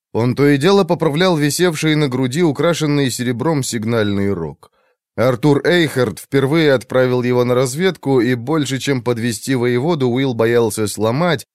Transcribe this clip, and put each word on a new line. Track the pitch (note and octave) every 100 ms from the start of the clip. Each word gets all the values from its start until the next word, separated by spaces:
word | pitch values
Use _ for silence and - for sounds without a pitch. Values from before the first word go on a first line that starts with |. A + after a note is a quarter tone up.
| _
Он | A2 A#2+
то | A#2+ C#3+
и | C#3+
дело | D#3+ G3+
поправлял | E3+ E3+ D#3+ C#3+ F#3+ D#3+
висевший | D3 C3+ F3+ D3+ D#3
на | D3+ C#3+
груди | B2+ C3 C#3
украшенный | E3+ C3 D#3+ E3 D#3 C#3+ C3+
серебром | - B2 A#2+ D3+ D3+
сигнальный | B2+ A#2+ G#2+ A#2 G#2 G2+ G2
рог. | F2+ D#2+ - - _ _ _ _ -
Артур | B2 B2 D3 C#3+
Эйхард | C#3 F3 D#3 C3 A2+ -
впервые | - C#3 C3 E3 D3+
отправил | C3 - B2 B2+ B2
его | B2 B2
на | B2
разведку, | B2 C3 C#3 F#3+ E3+ C3+ C3+
и | A2+
больше, | B2 A#2+ D#3+ C3 C3
чем | C#3 C3
подвести | A2+ A#2 A#2+ A2 -
воеводу, | C3 B2 A#2+ D3+ E3 B2+
Уилл | B2 C3+
боялся | A#2 A#2 A#2+ A2+ G#2+ G#2+
сломать | - G#2+ B2+ F3 D3+ -